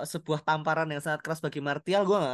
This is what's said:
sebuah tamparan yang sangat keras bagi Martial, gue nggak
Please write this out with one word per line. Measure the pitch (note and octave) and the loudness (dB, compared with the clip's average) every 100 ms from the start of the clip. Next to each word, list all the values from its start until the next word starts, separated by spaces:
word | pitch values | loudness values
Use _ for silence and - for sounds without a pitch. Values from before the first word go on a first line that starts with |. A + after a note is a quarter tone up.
| D3+ | -6
sebuah | E3 D#3 D3 - | -6 -2 -2 2
tamparan | D#3 D#3 D#3+ D#3+ | 0 2 2 0
yang | D3 | -2
sangat | D#3+ D3+ | -4 -4
keras | - D#3+ | -4 -4
bagi | D3+ D3 | -4 -4
Martial, | C#3+ C#3+ - G3 F#3 | -2 -2 0 2 4
gue | G3+ | 2
nggak | C#3 | 2